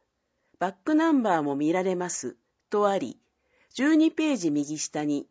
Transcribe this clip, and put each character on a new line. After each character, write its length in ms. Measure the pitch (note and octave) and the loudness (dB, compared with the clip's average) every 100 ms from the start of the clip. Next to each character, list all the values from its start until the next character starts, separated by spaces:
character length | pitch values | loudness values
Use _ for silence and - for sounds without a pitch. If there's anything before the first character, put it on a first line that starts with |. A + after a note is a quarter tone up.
| _ _ _ _ _ - | _ _ _ _ _ -6
バ 140 | F3+ | -6
ッ 20 | F#3+ | -4
ク 100 | - | 0
ナ 180 | D#4 E4 | 2 4
ン 120 | C#4+ | 2
バ 160 | A3 E3 | 2 2
ー 20 | |
も 140 | D3 C#3 | 0 0
見 160 | D3+ | 0
ら 120 | F3+ | 0
れ 120 | F#3+ F3+ | 0 -2
ま 140 | F3+ | -4
す。 260 | - B2 - _ _ _ | -8 -10 -12 _ _ _
と 200 | G#3 G3+ | 0 2
あ 80 | G3 | 0
り、 200 | A#2+ - _ _ _ _ _ | -4 -10 _ _ _ _ _
十 220 | - C#4+ D#4+ | -2 2 4
二 160 | D#4+ | 2
ペ 220 | D#4 D#4 | 0 -2
ー 20 | B3 | 0
ジ 160 | E3 | 0
右 260 | D3 C#3+ D3+ | -2 -4 -6
下 280 | - D3+ D3 | -6 -4 -2
に 200 | C#3+ - | -4 -6